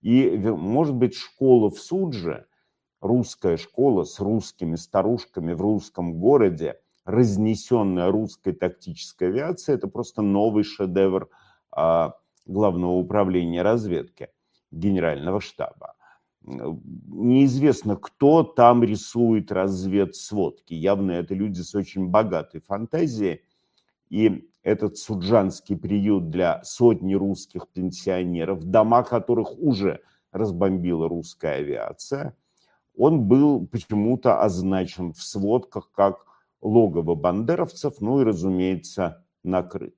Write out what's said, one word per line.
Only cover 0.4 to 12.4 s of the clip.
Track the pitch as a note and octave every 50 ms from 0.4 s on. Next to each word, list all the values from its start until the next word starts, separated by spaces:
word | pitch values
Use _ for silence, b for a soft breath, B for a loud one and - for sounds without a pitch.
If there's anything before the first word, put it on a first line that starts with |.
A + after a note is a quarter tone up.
| F#2+ A2 A2
может | D#2 D#2+ F#2+ A2+ C#3+ D#3+ D3+ C3+
быть, | B2 B2 A#2+ -
школа | - - - _ _ C3+ C3 B2+ A#2+ G#2+ G#2
в | F#2 -
Судже, | - - E3+ F#3+ F#3+ E3+ B2+ G#2+ E2+ E2+ C#2 A#1 - _ _ _ _ _ _ _ _ _ _ _
русская | - G2 A#2 B2 A2+ - - _ - A2+ G#2 G2
школа | - - _ - C3 C#3 A#2+ F#2 D#2+
с | D#2 - -
русскими | G2+ G2 A2 A2+ F#2+ - - _ F2+ E2 E2
старушками | E2 - - - G2 F#2+ G#2 A#2+ A#2 - _ _ F#2 E2 E2 E2+
в | D#2
русском | F#2 G#2 A2 G2+ - - _ - F2+ E2+ E2 E2
городе, | F2 A#2 C#3+ C3+ A2+ F#2+ E2+ D2+ E2 D2 - _ _ _ _ _ _
разнесенная | F#2 G2 A#2 B2+ A2 G2 F#2+ G#2+ A2 A2 G#2 - - B2 A#2 G#2+ G2 F#2 F2+ F2 F2+
русской | F#2+ G#2+ A2 G2+ - _ _ F#2+ F2
тактической | - - F2+ - _ - F#3 D#3+ - - - - _ - F2+
авиацией, | G2 C3 D3 E3 F#3 F3 - - C#3+
это | B2 - G2+
просто | - - A#2+ - _ -
новый | G#2+ G2+ G2 G2+ G#2 A2+ G#2+ G#2+ G#2
шедевр, | G#2 - - G2+ F#2 F2 G2 G2 G2 F#2 F#2+ - _ b b b b b b b b
а, | - - D#2 E2 E2 E2 E2 C#2+ - _ _ _ _ _